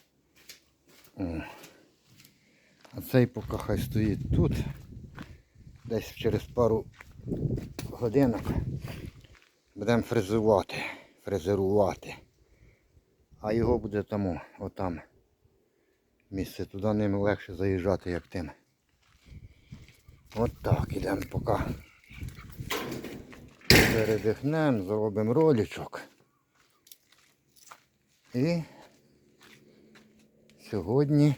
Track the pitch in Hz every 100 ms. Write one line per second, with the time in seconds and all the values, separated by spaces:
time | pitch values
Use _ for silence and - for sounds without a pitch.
0 | _ _ _ _ - - _ _ _ -
1 | - - 90 80 - - - - _ _
2 | _ - - _ _ _ _ _ - -
3 | - 131 120 - - 107 - 104 - 110
4 | 107 95 - 92 87 - - - - -
5 | - - - - _ - - - - 110
6 | - - 120 101 - - 117 110 - -
7 | - - - 123 - - - - - -
8 | 120 123 135 107 - - - - - -
9 | - - - - _ _ _ - 101 117
10 | 101 117 95 110 107 98 - - - -
11 | - _ - 98 82 101 95 104 98 -
12 | - - - _ _ _ - _ _ _
13 | _ _ _ - 107 113 117 120 107 104
14 | 95 104 98 78 - - 98 - 92 80
15 | - _ _ _ _ _ _ _ _ _
16 | _ _ - 95 87 - 90 98 107 107
17 | 104 101 101 98 - 92 98 95 90 90
18 | 90 85 - 95 78 - _ _ _ _
19 | _ _ - - - - - - - -
20 | - - - 107 120 - 101 - - 98
21 | 92 98 - - - 101 - - - _
22 | - - - - - - - - - -
23 | - - - - - - - 117 113 113
24 | 107 107 104 101 135 160 151 117 90 107
25 | 107 101 110 131 160 123 95 - 78 -
26 | - _ _ _ _ _ _ _ - -
27 | _ _ _ _ _ _ - - _ _
28 | _ _ _ 123 156 170 156 - - _
29 | _ _ _ _ - - - - - -
30 | - _ _ _ _ - - 104 82 131
31 | 147 147 147